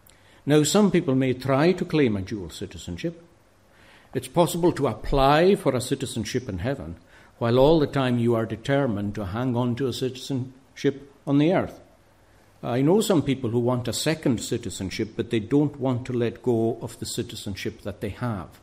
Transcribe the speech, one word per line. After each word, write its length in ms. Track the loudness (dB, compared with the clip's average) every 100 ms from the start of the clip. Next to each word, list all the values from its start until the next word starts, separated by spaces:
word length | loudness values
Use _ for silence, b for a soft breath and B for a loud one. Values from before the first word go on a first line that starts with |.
| _ b b b 2
Now, 180 | 4
some 280 | 4 4 4
people 240 | 4 2 2
may 180 | 2
try 380 | 0 0 2 4
to 140 | 2 0
claim 320 | 2 2 0
a 40 |
dual 280 | -4 -8 -10
citizenship. 720 | -10 -12 -12 -10 -6 -8 -8 -20 _ _ _ _ b b b b
It's 140 | -8 -2
possible 460 | 2 2 4 2
to 140 | 2 -2
apply 680 | -2 -2 2 4 6 6 4
for 180 | 2
a 80 | 0
citizenship 680 | -2 -4 -4 -6 -4 -4 -4
in 100 | -4
heaven, 380 | -4 -4 -8 -14 b b b _
while 200 | 2 6
all 220 | 6 6
the 80 | 2
time 320 | 0 0 2
you 160 | 2 2
are 100 | -2
determined 680 | -6 -2 0 0 -2 -4 -6
to 120 | -6
hang 280 | -4 -2 0
on 200 | -2 -2
to 120 | -4
a 60 |
citizenship 1200 | -2 -6 -6 -6 -6 -6 -12 _ -2 -2 -2 -14 -12 0
on 120 | 2
the 160 | 4
earth. 260 | 2 0 -10 -20 _ _ _ b b b b
I 200 | -4 0
know 180 | 4 4
some 220 | 4 2
people 300 | 2 -2 -2
who 80 | 0
want 280 | 0 -2 -4
a 60 |
second 480 | -4 -2 0 0 -2
citizenship, 720 | -2 -6 -6 -8 -8 -4 -6 -6
but 140 | -4
they 100 | -4
don't 400 | 0 0 0 -2
want 260 | -4 -4 -4
to 60 |
let 300 | -2 -2 -2
go 340 | 0 2 0 -2
of 180 | -10 -12
the 60 | -8
citizenship 800 | -8 -8 -10 -10 -8 -8 -8
that 180 | -12 -8
they 80 | -10
have. 400 | -6 -6 -6 -10 -18